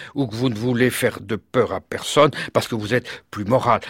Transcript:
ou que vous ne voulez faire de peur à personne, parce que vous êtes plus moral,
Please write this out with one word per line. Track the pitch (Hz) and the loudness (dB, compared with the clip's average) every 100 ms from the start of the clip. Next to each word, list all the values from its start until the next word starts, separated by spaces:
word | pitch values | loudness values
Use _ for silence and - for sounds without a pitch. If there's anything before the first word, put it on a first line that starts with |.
| - - | -10 -6
ou | 131 | -4
que | 110 | -2
vous | 127 | -2
ne | 107 | -2
voulez | 120 120 127 | -2 2 2
faire | - 120 - | 2 -2 -4
de | 98 107 | -6 -8
peur | - 127 104 | -2 0 0
à | 92 | -2
personne, | - - - - 147 - - | -6 -8 0 4 4 4 -2
parce | - - | -2 0
que | |
vous | 117 104 120 | -4 -2 -2
êtes | - - - | -2 -10 -14
plus | 101 98 | -8 0
moral, | 127 120 110 - | 2 4 2 0